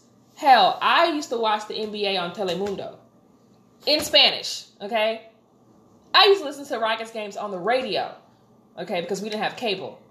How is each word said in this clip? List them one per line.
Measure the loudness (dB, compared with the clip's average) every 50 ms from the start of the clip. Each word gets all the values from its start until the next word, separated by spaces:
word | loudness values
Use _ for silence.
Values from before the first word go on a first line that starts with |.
| _ _ _ _ _ _ _
Hell, | -2 6 6 8 8 8 6 4 2
I | 0 2 4 4 4 2
used | 2 -2 -4 -4
to | -4 -2
watch | 0 0 0 -2 -4 -8
the | -8
N | -8 -8 -6
B | -6 -4 -2 -2
A | -2 -2
on | -2 -4 -6
Telemundo | -6 -4 -4 -4 -4 -4 -6 -6 -6 -8 -12 -14 -16 _ _ _ _ _ _ _ _ _ _ _ _ _ _ _ _ -2
in | -2 0 0
Spanish, | 0 2 4 6 6 6 4 0 -6 -8 -10 -10 -12 -16 _ _
okay? | -12 -6 -2 0 0 0 -2 -4 -10 -18 _ _ _ _ _ _ _ _ _ _ _ _ _ _ _ _ _
I | 6 6 6
used | 6 4
to | 2 -6
listen | -8 -10 -10 -8
to | -4 -2
Rockets | 0 -2 -2 -2 -6 -10
games | -10 -10 -10 -10 -8 -8
on | -8 -8
the | -8 -6
radio, | -2 0 0 0 0 -2 -2 -4 -4 -4 -8 -14 -20 _ _ _ _ _ _ _ _ _ _ -12
okay, | -10 -4 -4 -4
because | -2 -2 -6 -6
we | -6 -6
didn't | -6 -4 -4
have | -4 -4 -4
cable | -4 -4 -4 -4 -6 -12 -14 -16 _ _